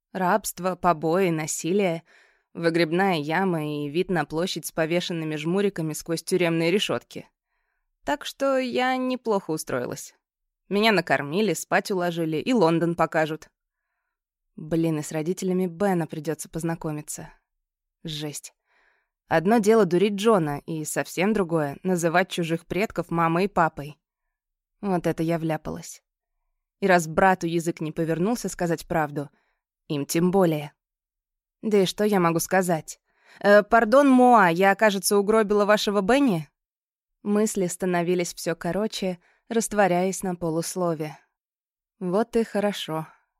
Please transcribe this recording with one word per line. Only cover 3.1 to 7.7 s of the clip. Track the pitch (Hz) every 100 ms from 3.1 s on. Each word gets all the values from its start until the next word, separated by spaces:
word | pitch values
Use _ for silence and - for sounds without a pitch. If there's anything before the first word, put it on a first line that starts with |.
| 165
яма | 147 165 196 165 151
и | 147 147
вид | 156 185
на | 170
площадь | 147 156 185 170 -
с |
повешенными | - 160 175 175 165 156 151
жмуриками | 156 190 202 - 156
сквозь | 151 - 165
тюремные | - 185 170 165 170
решетки. | 202 - 123 - - - _ _ _ _